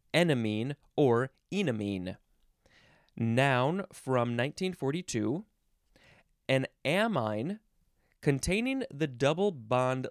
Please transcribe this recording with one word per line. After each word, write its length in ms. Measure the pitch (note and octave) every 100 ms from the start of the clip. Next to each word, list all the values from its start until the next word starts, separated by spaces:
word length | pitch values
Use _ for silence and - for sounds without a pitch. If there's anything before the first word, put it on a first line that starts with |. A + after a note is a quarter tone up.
| _
enamine 640 | D3+ F3 B2+ A2 G#2+ B2 C#3+ _ -
or 360 | C#3 A#2 C3 _ -
enamine. 640 | F#3+ F3 A2+ G2+ F#2+ F2+ - _ _ _ _ _ _ _ _ _ -
Noun 640 | A2+ A#2 C#3 B2 C3 F#3+ -
from 460 | - - B2+ A#2+ A#2+
nineteen 340 | C3+ - F#3
forty-two. 720 | F3 C3+ E3 - A#2 G#2+ D#3+ - _ _ _ _ _ _ - _ _ -
An 200 | C3 C3 _ B2+
amine 760 | F3+ A3+ E3 A2 G#2+ C#3+ G#3+ _ _ _ _ _ _
containing 640 | D3+ C#3 - G3+ B3+ C4+ -
the 180 | C#3 D#3
double 440 | A#2+ C#3+ D#3+ G#3
bond 560 | D3+ A2 B2 B2+ C3 B2+